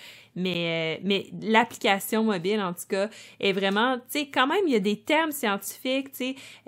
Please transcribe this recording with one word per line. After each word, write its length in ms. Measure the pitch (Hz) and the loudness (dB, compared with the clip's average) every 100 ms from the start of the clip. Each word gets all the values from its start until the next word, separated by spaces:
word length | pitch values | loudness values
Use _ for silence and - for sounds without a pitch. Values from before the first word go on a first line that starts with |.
| - - - - | -20 -20 -12 -6
Mais, 640 | 180 170 170 165 160 160 | -2 -2 -2 -2 -2 -4
euh, 40 | |
mais 260 | 185 196 - 175 | -2 -2 -2 -8
l'application 840 | 175 220 247 - 214 196 - 220 | 2 4 2 0 0 0 0 0
mobile, 360 | 220 190 180 214 | 2 0 0 0
en 140 | 185 | -2
tout 120 | 175 - | -6 -4
cas, 200 | 196 208 - - - | -2 -2 -6 -20 -2
est 120 | 196 | 0
vraiment, 440 | 190 196 202 247 254 | 2 2 2 2 0
tu 60 | - 294 | -2 -4
sais, 60 | 285 | 0
quand 200 | 294 269 | 2 2
même, 140 | 359 359 | 4 4
il 60 | |
y 20 | 233 | 4
a 40 | |
des 200 | 196 214 | 2 0
termes 320 | - 311 320 | 2 2 2
scientifiques, 800 | 294 220 196 - - 262 269 269 | 0 -2 -2 -4 -6 -2 -2 -2
tu 40 | - | -6
sais, 160 | 254 262 - - | -6 -6 -12 -12